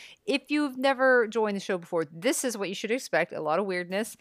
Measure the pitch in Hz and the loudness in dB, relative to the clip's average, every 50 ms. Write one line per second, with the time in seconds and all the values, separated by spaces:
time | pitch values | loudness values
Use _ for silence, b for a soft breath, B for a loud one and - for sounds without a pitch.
0 | B B B B - - 262 277 - - 294 302 294 285 254 262 262 277 269 247 | B B B B -4 -2 -2 -2 0 0 0 0 0 0 -2 0 2 2 2 4
1 | 262 262 254 247 233 214 214 233 220 214 202 196 - - 202 180 170 - - 170 | 6 6 6 6 4 2 2 0 0 0 0 -2 -2 -2 -4 -4 -2 -2 -2 -2
2 | 165 147 165 165 165 247 311 - - 254 226 214 196 170 196 - - 202 226 269 | -2 -2 -4 -2 0 0 0 0 0 -4 -2 -2 -4 -4 -6 -4 -4 -2 -2 -2
3 | - - - 156 170 - - - 156 151 156 175 208 196 185 180 180 175 185 196 | -2 0 0 0 0 0 -2 -4 -2 0 0 0 0 0 -2 -4 -4 -4 -4 -4
4 | 233 - - - | -4 -4 -8 -14